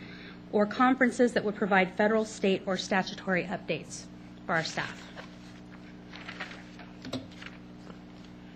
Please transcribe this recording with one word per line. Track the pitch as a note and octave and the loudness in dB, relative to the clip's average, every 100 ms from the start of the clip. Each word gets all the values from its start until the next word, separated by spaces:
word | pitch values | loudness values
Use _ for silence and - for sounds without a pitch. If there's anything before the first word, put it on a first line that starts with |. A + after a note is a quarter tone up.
| - - - - - | -12 -14 -14 -16 0
or | G#3+ G#3 | 4 4
conferences | - B3+ C4 B3 A3+ B3 | 6 6 8 6 6 6
that | A#3 | 6
would | G#3+ G3+ | 2 0
provide | G3 F#3+ F#3 - | 6 6 6 6
federal, | G#3 A3 | 6 6
state, | - - G3 F#3+ - | 2 2 2 4 2
or | F#3 | -2
statutory | - G3 F#3 - - F3+ - | 2 0 0 -4 0 0 2
updates | F3+ - D#3 - - - - - - - | -4 -4 -4 -4 -12 -12 -14 -16 -14 0
for | |
our | E3+ | 0
staff. | D#3 - C#3+ - - - - - - - - - - - - - - - - - - - - - - - - - - - - - - - - - - - - | 0 -2 -4 -6 -12 -12 -14 -14 -16 -16 -16 -16 -16 -16 -14 -12 -12 -10 -10 -10 -14 -16 -16 -12 -8 -6 -8 -12 -14 -14 -16 -16 -14 -14 -16 -16 -16 -16 -16